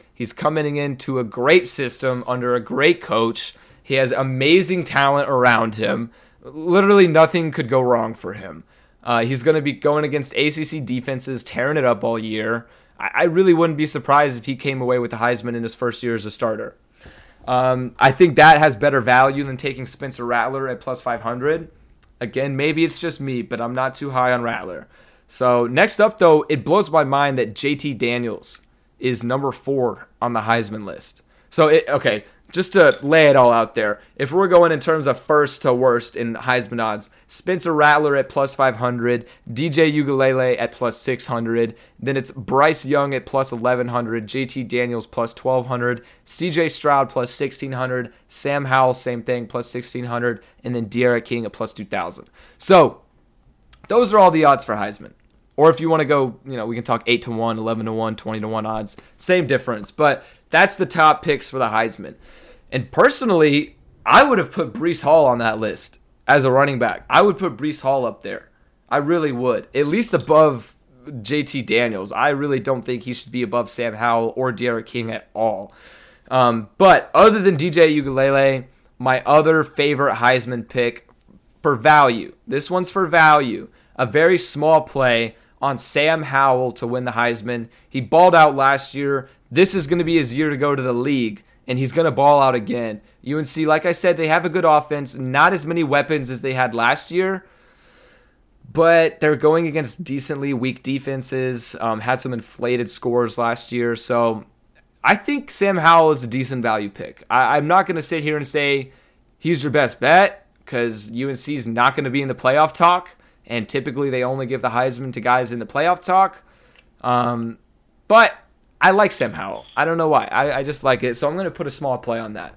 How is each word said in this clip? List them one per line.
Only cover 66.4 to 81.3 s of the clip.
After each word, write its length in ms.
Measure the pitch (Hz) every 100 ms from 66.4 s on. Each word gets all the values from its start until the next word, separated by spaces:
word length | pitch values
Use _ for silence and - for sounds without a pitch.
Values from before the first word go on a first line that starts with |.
a 80 | 131
running 260 | 127 143 131
back. 280 | 117 - -
I 120 | 123
would 160 | 208 196
put 180 | 185 110
Breece 260 | 151 147
Hall 240 | 135 139 120
up 160 | 101
there. 280 | - 98 - _ _ _ -
I 80 | 139
really 340 | 147 170 151
would. 360 | 123 127 110 -
At 140 | 135 147
least 260 | 185 233
above 640 | 165 - 156 156 127 - _ _ 127 139 135
J 220 | 104 147
T 180 | 143 139
Daniels. 500 | 107 117 120 101 101
I 180 | 95 139
really 300 | 139 143 135
don't 220 | 113 131
think 220 | 123 123
he 100 | 123
should 180 | 123 -
be 120 | 123
above 260 | 117 120 113
Sam 240 | - 117
Howell 400 | 107 117 117 113 -
or 160 | 127
De'Ara 340 | 107 123 113 110
King 260 | 120 113
at 180 | 110 -
all. 400 | - 113 98 104 _ - - _ _ -
Um, 400 | 127 123 113 104 -
but 340 | 190 165 -
other 260 | 147 214 214
than 160 | 190 160
D 140 | 175
J 260 | 160 160 151
Uiagalelei, 680 | 139 131 135 139 139 135 123 _ _ -
my 240 | 127 131 -
other 380 | 147 156 160
favorite 520 | 135 - 147 139 143 113
Heisman 520 | 120 127 117 123 113
pick 400 | 131 120 - _ _ _